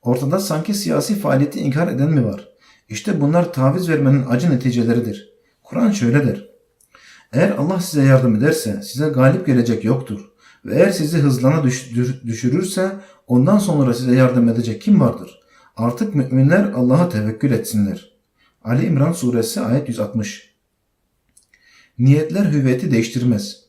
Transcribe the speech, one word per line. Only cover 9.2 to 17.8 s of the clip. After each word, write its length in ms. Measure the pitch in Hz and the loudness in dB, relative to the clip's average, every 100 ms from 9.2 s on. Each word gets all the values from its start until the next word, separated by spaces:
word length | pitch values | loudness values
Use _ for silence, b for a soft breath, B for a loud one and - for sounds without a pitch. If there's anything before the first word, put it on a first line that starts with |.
| 131 180 147 | 2 2 0
gelecek 380 | 127 117 113 | 0 0 -2
yoktur. 460 | 107 131 - 101 - _ b b - | -2 -2 -4 -12 -14 _ b b -6
Ve 100 | 123 | 2
eğer 160 | 196 | 2
sizi 260 | 185 151 165 | 2 -2 0
hızlana 460 | 143 120 131 156 | 2 2 2 2
düş-, 320 | 135 123 - 117 | 0 -2 -6 -4
dür-, 260 | 123 - 117 | -4 -4 -8
düşürürse 640 | 113 123 151 190 - 190 196 B B _ | -4 -2 -2 -2 -2 -4 -6 B B _
ondan 300 | 123 143 208 | 2 4 4
sonra 360 | 196 151 131 | 2 2 2
size 220 | 117 127 127 | 0 0 4
yardım 340 | 127 123 117 | 4 4 2
edecek 320 | 117 113 107 | 0 -4 -4
kim 180 | - 190 | 2 4
vardır? 400 | 123 104 - - b b b - | 4 -2 -12 -20 b b b -6
Artık 380 | 117 - 214 147 | -4 -2 -4 -2
müminler 560 | 131 131 135 185 202 123 | 0 2 4 4 2 0
Allah'a 340 | 123 170 175 | 2 2 2
tevekkül 420 | 107 107 110 139 | 0 -4 -2 -2
etsinler." 600 | 113 - 107 | -2 -2 -2